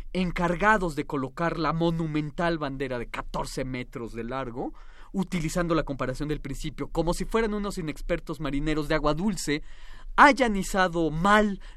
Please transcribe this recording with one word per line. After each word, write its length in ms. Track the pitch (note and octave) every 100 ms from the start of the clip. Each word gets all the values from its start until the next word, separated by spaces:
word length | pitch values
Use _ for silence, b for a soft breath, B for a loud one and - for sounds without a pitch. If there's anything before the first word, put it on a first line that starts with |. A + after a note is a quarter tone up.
| b
encargados 840 | F3+ F#3 - E3+ F3 G3+ G#3+ F3+ C#3+
de 80 |
colocar 520 | C#3+ C#3+ C3+ - E3+ D#3+
la 140 | D3+
monumental 880 | E3 E3+ E3 E3 D3+ D3+ D#3 E3+ E3
bandera 400 | C#3+ C3+ C3 B2
de 80 | A2+
catorce 560 | - - D#3 C#3 -
metros 480 | C3 B2+ A#2+ C3 A2+
de 120 | A2
largo, 480 | A2+ C3 C3 A#2 A#3+ - B B B
utilizando 640 | G3 F3+ F3+ D#3+ F3+ E3+
la 80 | E3
comparación 460 | - C3 B2+ B2+ D3
del 120 | D3
principio, 480 | - C3 D#3 - C#3
como 240 | E3 D#3+
si 100 | E3+
fueran 300 | F#3 A3 A3+
unos 240 | G#3 G3+ F#3
inexpertos 640 | D#3 C3+ - E3+ - D#3+
marineros 480 | C#3 C#3+ D#3 D#3 D3
de 60 |
agua 200 | D#3 D3
dulce, 480 | D3+ G#3 F#3 - D3 B B B B B -
hayan 400 | C#4+ C#4 A#3+ G3
izado 540 | F#3+ G3+ F#3 E3 E3
mal 500 | D#3 G3 G#3+ G#3 F#3+ B